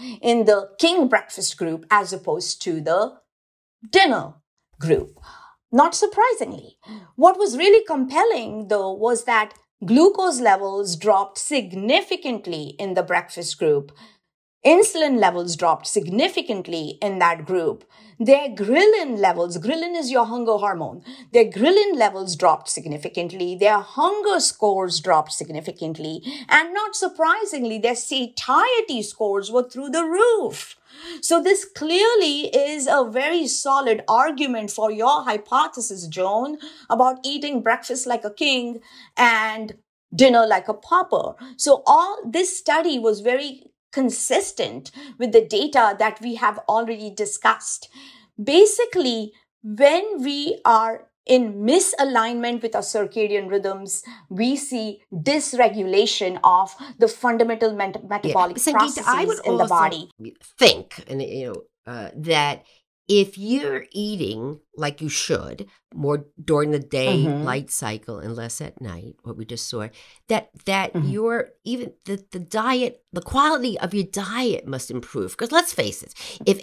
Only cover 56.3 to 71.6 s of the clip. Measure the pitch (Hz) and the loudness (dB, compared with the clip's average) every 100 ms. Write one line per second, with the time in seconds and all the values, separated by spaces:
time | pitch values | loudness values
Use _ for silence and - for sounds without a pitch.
56.3 | - - 185 190 - 277 - 220 - 247 | 2 4 4 2 -8 -20 0 0 2 0
57.3 | 226 233 226 226 208 196 190 190 208 - | 2 0 0 -2 -2 -6 -6 -8 -6 0
58.3 | 196 180 180 - 233 277 254 220 269 392 | 2 0 0 0 2 2 0 0 0 0
59.3 | 440 - - 220 170 160 165 175 - 110 | -2 -2 0 2 2 2 0 -12 -18 -20
60.3 | - - - 240 - - - - 131 - | -20 -20 4 4 4 -4 -18 -12 -8 -8
61.3 | 127 127 95 - _ - 120 101 - 156 | -8 -10 -12 -16 _ -18 -14 -14 -8 0
62.3 | 156 147 139 _ _ _ _ - 202 196 | 2 0 -4 _ _ _ _ 2 4 4
63.3 | 196 208 262 285 131 - 190 208 208 113 | -2 -4 -2 -2 -6 -8 -8 -6 -4 -6
64.3 | 110 127 151 _ - 147 143 156 - - | -6 -10 -12 _ -8 -8 -6 -6 -6 -2
65.3 | 151 65 62 - _ _ - 143 143 143 | -4 -4 -14 -16 _ _ -6 -4 -4 -6
66.3 | - 156 151 151 147 139 135 131 175 151 | -10 -2 0 2 -2 -2 -2 0 2 0
67.3 | 143 147 131 143 - 113 107 - 104 90 | -2 -4 -4 -6 -8 -6 -8 -10 -12 -10
68.3 | 117 117 - - - 107 85 107 - - | -10 -10 -10 -12 -12 -12 -12 -14 -18 -16
69.3 | 107 110 120 - 120 107 - - _ - | -14 -12 -12 -10 -8 -10 -14 -20 _ -4
70.3 | 220 - - - 190 190 180 143 202 226 | -4 -4 -10 -4 -2 -2 -2 -2 0 0
71.3 | 233 - _ | -2 -4 _